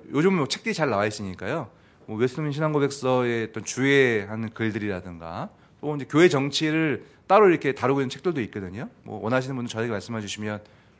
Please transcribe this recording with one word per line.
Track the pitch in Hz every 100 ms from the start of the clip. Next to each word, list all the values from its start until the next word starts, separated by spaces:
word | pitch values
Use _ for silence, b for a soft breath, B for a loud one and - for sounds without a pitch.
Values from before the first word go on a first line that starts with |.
| -
요즘은 | 143 185 185
뭐 | 131
책들이 | - 226
잘 | 170 143
나와 | 101
있으니까요. | 107 107 95 90 95 160 110 b b b -
뭐 | 107
웨스트민스터 | 127 160 151
신앙고백서의 | 143 156 151 139 139 131 127 120 117 110
어떤 | 110
주의하는 | - 127 139 139 127 110 101 110 110
글들이라든가 | - 113 101 104 90 90 82 82 95 196 b b _
또 | 147 147
이제 | 123
교회 | 147 180
정치를 | 139 139 - 156 160 156 120 B B -
따로 | 196 196
이렇게 | 160 143
다루고 | - 123 139
있는 | 127
책들도 | - 180 147
있거든요. | 98 104 92 101 226 -
뭐 | 107 104
원하시는 | 104 127 131
분은 | 131 120
저에게 | 110 120
말씀해 | 104 113 113
주시면 | 101 107 107 104 b b b _